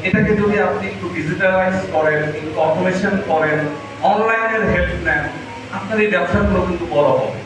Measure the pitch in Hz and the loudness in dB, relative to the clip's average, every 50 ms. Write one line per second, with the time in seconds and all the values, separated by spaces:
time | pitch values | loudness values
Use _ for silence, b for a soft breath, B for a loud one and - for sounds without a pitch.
0 | - 185 185 - 214 214 214 208 208 208 208 202 185 - - 208 196 190 202 196 | -2 0 2 2 4 4 2 2 2 2 2 2 2 0 0 -2 -4 -6 -8 -8
1 | 175 175 175 165 151 156 180 175 190 185 185 185 185 185 185 190 - - - 156 | -8 -8 -6 -6 -4 -4 -2 0 2 2 2 2 2 2 0 -2 -4 -2 -2 0
2 | 156 151 151 151 151 151 151 151 151 156 - - 156 156 - - 180 185 180 185 | 2 2 2 0 -2 -2 -4 -6 -6 -6 -2 0 2 2 2 2 2 0 0 0
3 | 202 196 202 185 - - 160 160 160 151 151 151 151 147 147 - - - - - | 0 0 0 -2 0 0 0 2 2 2 0 0 -2 -2 -4 -8 -10 -12 -12 -2
4 | 185 185 202 208 214 226 233 226 220 220 220 220 202 196 - - - - - - | 2 2 2 4 2 2 2 0 0 0 0 0 0 0 2 2 0 0 -2 -2
5 | - - - - - - - - - - - - - - - - - 202 220 214 | 0 0 0 0 0 -4 -8 -10 -12 -12 -12 -12 -12 -10 -10 -8 -6 -2 0 2
6 | 214 214 196 180 175 - 185 202 208 202 196 185 180 180 170 - 175 - - 143 | 2 2 2 0 0 2 0 2 2 2 2 2 0 0 -2 -4 -4 -2 2 2
7 | 147 135 131 127 131 - - - - | 4 4 4 2 0 -2 -4 -6 -10